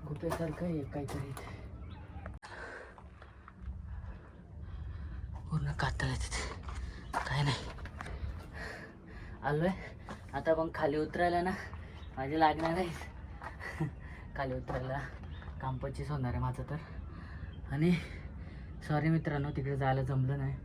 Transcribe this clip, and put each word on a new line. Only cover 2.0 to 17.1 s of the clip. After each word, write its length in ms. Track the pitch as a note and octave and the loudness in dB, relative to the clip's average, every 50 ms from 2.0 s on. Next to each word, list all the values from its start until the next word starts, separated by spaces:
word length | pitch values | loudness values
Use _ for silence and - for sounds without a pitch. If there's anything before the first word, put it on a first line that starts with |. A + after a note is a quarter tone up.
| - - - - - - - - - - - - - - - - - - - - - - - - - - - - - - - - - - - - - - - - - - - - - - - - - - - - - - - - - - - - - - - - - - - - - - | -10 -10 -8 -8 -8 -8 -8 -8 -10 -10 -10 -10 -8 -8 -10 -10 -12 -12 -14 -16 -16 -16 -16 -16 -16 -16 -16 -16 -16 -16 -12 -8 -6 -6 -6 -6 -6 -6 -6 -6 -6 -6 -8 -10 -10 -14 -16 -16 -14 -14 -12 -10 -8 -8 -6 -6 -6 -6 -6 -6 -6 -6 -4 -4 -4 -4 -6 -6 -4 -2
पूर्ण 200 | D#3+ D#3 C#3+ C#3+ | 0 0 2 0
कातळ 340 | D3 - D3 C3+ - - - | 2 2 2 2 4 4 2
आहे 100 | C3 B2+ | 2 2
तिथे, 520 | B2 - - - - - - - - - - - - - - - - - - - - - | 2 0 0 0 -2 -2 -2 -4 -4 -6 -4 -4 -4 -4 -4 -6 -8 -8 -2 0 0 2
काय 160 | - C3+ C#3 D3 | 4 4 6 6
नाही. 140 | C#3+ B2 - - - - - - - - - - - - - - - - - - - - - - - - - - - - - - - - - - - - - - | 6 4 2 0 -6 -6 -6 -8 -8 -6 -6 -6 -6 -4 -4 -4 -4 -4 -6 -8 -8 -8 -8 -8 -8 -8 -8 -10 -12 -14 -14 -14 -14 -12 -10 -10 -10 -10 -2 0
आलोय 260 | C3+ D3+ D3+ D#3+ F#3 F#3 - - - - - - - - - - - - | 2 4 6 4 4 2 2 -4 -8 -10 -10 -10 -10 -10 -10 -10 -4 -4
आता, 220 | C#3 C#3 D#3+ D#3+ | 0 6 6 6
मग 140 | D#3 D#3+ E3 - | 6 6 2 2
खाली 220 | - D#3 D3 C#3+ | 4 4 4 6
उतरायला 440 | D3+ D3+ D3+ - E3+ F3 F3 F3 F3 | 4 2 2 4 6 6 6 6 6
ना 100 | F3 F#3 G3+ G3+ - - - - - - - - - - - | 4 4 2 0 -4 -8 -8 -8 -10 -10 -10 -10 -10 -8 -4
माझे 220 | - C3+ C3+ D3+ D#3+ | -2 -2 2 6 8
लागणार 380 | D#3+ D3+ D3 D#3 D#3+ E3 E3+ | 8 8 8 6 4 4 4
आहे. 100 | F#3 F#3 F3 D#3+ - - - - - - - - - - - - - - - - - D#3 C3 - - - - - - - - - | 4 2 2 0 -6 -6 -8 -8 -10 -10 -10 -10 -8 -8 -10 -8 -8 -8 -8 -2 0 0 0 0 -6 -8 -10 -10 -10 -10 -6 -4
खाली 180 | C#3 C#3 C3 B2+ | -2 0 0 0
उतरायला 460 | B2+ - - C3+ C3 B2+ C3 C3 C#3+ C#3 - - - - - - - - - - - | -2 0 0 0 0 0 0 0 0 -2 -4 -6 -8 -8 -6 -6 -6 -6 -6 -6 -2
काम 160 | - C3 C3 | -2 0 0
पंचवीस 340 | B2+ - C#3+ C3+ - C#3+ C3 | 0 -2 -2 -2 -2 -2 0
होणार 200 | D3 C#3+ C3 B2 | 0 2 2 2
आहे 100 | A#2+ B2 | 2 2
माझं 220 | B2 B2+ B2+ - B2+ - | 2 2 0 0 -2 -2
तर. 60 | C#3+ D#3 - - - - - - | -2 -4 -4 -6 -6 -6 -6 -6